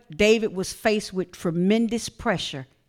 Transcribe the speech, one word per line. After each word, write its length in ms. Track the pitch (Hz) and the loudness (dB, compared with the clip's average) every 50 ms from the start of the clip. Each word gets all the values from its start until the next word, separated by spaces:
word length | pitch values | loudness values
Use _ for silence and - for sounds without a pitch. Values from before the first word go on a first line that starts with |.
| _ - | _ -8
David 440 | 151 151 208 214 226 226 220 - 175 | 0 2 4 6 6 4 2 -2 -2
was 180 | 190 185 - | -4 -6 -6
faced 400 | - - - 220 208 214 - - | -6 -2 0 0 0 0 -2 -4
with 180 | 190 185 170 - | -6 -6 -6 -6
tremendous 800 | - - - 175 160 175 180 196 214 226 233 214 233 226 - - | -8 -6 -4 -2 0 2 2 4 4 4 2 0 -2 -4 -6 -8
pressure, 580 | - - - 233 180 151 - - - 135 131 - _ _ _ | -10 -6 -2 -2 -2 -2 -4 -6 -8 -10 -12 -14 _ _ _